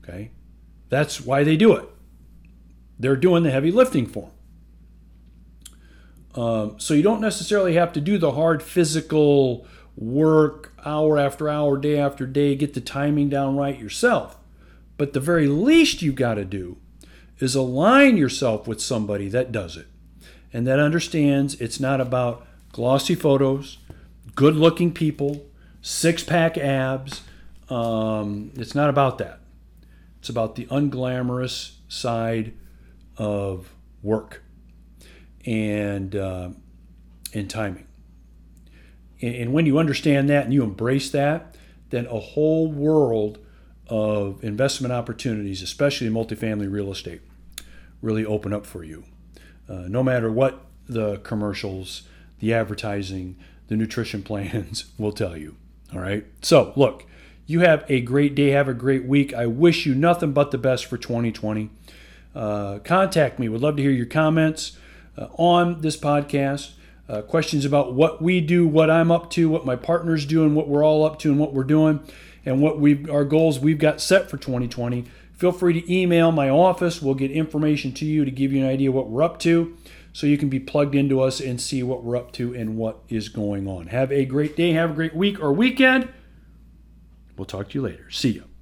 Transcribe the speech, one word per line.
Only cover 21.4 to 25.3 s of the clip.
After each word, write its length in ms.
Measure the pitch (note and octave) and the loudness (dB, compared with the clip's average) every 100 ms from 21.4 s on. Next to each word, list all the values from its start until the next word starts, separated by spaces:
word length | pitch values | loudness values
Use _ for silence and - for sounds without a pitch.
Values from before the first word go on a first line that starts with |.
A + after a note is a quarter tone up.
| C#3 - | 0 -4
it's 180 | A#2 - | -8 -4
not 200 | C3+ C3+ | -2 0
about 440 | B2 B2+ B2 A#2 - - - | 0 -2 -2 -4 -16 -20 -18
glossy 420 | - A#2 C3+ - | -4 0 0 0
photos, 640 | E3+ D#3 C#3 C3+ C3+ C#3+ - - - - - - | 0 2 4 2 0 -6 -18 -20 -20 -20 -20 -16
good-looking 580 | - C#3+ D#3 E3 E3 F3 | 2 4 6 4 4 -2
people, 540 | E3 D#3 D3 C#3+ | 0 -2 -2 -4